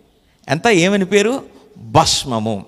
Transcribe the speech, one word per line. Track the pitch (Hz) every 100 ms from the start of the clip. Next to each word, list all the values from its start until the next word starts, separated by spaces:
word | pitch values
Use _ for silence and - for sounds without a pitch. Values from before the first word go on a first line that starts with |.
| _ _ _ _ -
ఎంత? | 180 233 190
ఏమని | 175 202 185
పేరు? | 202 208 269 - - _ - 110
భస్మము. | 117 160 - 143 117 110 101